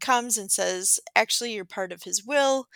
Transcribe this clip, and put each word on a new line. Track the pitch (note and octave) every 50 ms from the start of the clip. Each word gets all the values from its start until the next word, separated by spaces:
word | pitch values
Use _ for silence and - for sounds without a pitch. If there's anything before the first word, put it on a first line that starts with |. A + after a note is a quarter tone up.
comes | - - B3+ A#3+ A#3+ B3 A3+ A3
and | G3 G3
says, | - - F#3 F3+ F#3 F3+ F#3+ - - - - - -
Actually, | - A3 - - - A#3+ A#3+ A3
you're | G#3 F#3
part | F3 - G#3 F#3+ F3+ F3+
of | F3+ -
his | F#3+ F#3 F#3+ G3
will. | A#3 D4 C#4+ C#4 C4+ C4+ C4+ B3+ _ -